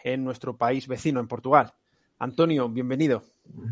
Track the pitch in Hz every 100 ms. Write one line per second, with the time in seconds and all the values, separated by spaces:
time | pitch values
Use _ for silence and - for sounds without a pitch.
0 | 123 131 131 123 131 113 120 135 127 123
1 | 160 131 113 120 131 147 113 - _ _
2 | _ - 123 123 165 151 120 117 127 131
3 | 156 117 - _ - - 113